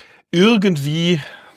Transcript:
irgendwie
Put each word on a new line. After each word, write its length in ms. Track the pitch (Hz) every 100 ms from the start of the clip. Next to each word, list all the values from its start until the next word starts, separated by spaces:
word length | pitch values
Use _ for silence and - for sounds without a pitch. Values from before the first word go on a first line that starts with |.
| - _ -
irgendwie 880 | 170 208 233 202 156 139 160 170 165 - - -